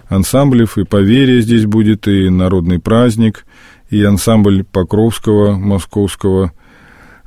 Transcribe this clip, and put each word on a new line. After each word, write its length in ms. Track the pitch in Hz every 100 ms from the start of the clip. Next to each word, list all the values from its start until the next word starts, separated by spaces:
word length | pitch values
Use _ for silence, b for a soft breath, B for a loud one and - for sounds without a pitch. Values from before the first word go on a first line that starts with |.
| -
ансамблев. 680 | 95 90 131 143 123 113 107
И 60 |
"Поверье" 580 | 92 101 98 127 131 123
здесь 240 | 110 117 107
будет, 420 | 110 107 104 104
и 220 | 98 92
"Народный 480 | 92 92 95 85 87
праздник", 680 | - 113 123 113 110 - - b b b b
и 120 | 104
ансамбль 640 | 101 101 - 110 101 98
Покровского, 920 | - 95 87 104 113 - 110 104 104 98
московского, 960 | 101 98 - 104 98 - 98 95 95 b b b b b b b